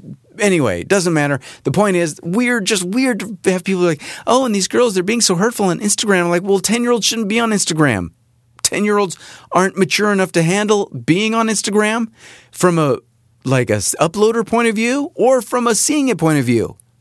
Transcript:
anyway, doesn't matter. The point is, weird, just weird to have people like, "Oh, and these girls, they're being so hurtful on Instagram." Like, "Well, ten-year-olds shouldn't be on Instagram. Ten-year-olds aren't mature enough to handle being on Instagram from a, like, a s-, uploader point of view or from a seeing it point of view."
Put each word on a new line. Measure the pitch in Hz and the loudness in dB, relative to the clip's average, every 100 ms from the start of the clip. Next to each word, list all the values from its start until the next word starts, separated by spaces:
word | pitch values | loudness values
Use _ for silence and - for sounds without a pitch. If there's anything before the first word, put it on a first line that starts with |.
| - - _ - | -14 -20 _ -2
anyway, | 208 180 123 87 | 2 2 2 0
doesn't | 127 202 175 | 0 0 2
matter. | 156 143 139 - - | 0 0 -2 -6 -10
The | - | -4
point | 147 208 180 | 0 2 2
is, | 170 143 | -2 -4
weird, | 170 190 247 240 190 | -6 -2 0 0 -2
just | 208 | -2
weird | 180 226 262 202 202 202 | -2 -2 0 -2 -6 -6
to | - | -2
have | 185 | -2
people | 175 190 | 0 0
like, | 175 151 - - - | 0 0 -6 -8 0
"Oh, | 247 262 | 2 2
and | 202 | -2
these | 185 | -2
girls, | 226 247 | 0 0
they're | 190 | 0
being | 180 240 | -2 0
so | - 175 | 0 2
hurtful | 220 233 196 | 0 0 0
on | 160 | 0
Instagram." | 208 - 214 190 175 | -2 -2 0 0 2
Like, | 175 | 0
"Well, | 196 196 | 0 0
ten-year-olds | 180 233 240 240 - | 0 0 0 0 0
shouldn't | 233 208 | -2 -2
be | 226 | 0
on | 233 | 0
Instagram. | 208 - 160 147 104 85 - _ _ _ _ | 0 0 2 2 2 -4 -10 _ _ _ _
Ten-year-olds | - - 208 208 196 - - - - | -6 -2 0 0 -2 -6 -18 -20 -4
aren't | 170 190 - | 0 0 0
mature | 190 - 208 | -2 0 0
enough | 196 180 | 0 0
to | 170 | 0
handle | 165 196 208 214 - | 0 0 2 0 -2
being | 135 117 170 220 226 | -6 0 0 2 0
on | 220 | 0
Instagram | 214 - 202 214 226 226 _ - - _ | -2 -2 0 2 0 -4 _ -20 -20 _
from | - 180 170 | -2 0 2
a, | 147 123 - _ _ _ | 2 0 -6 _ _ _
like, | 123 131 120 | -2 0 2
a | 107 | 0
s-, | - - | -2 0
uploader | 160 202 214 233 - | 0 2 2 2 0
point | 226 233 | 0 0
of | 208 | 0
view | 233 269 294 - | 0 -2 -4 0
or | 226 262 | 2 2
from | - 247 233 | 0 -2 0
a | 214 | 0
seeing | - 294 269 | 0 0 0
it | 180 | 0
point | 160 147 | 2 2
of | 123 | 2
view." | 117 90 - _ _ | 0 -2 -8 _ _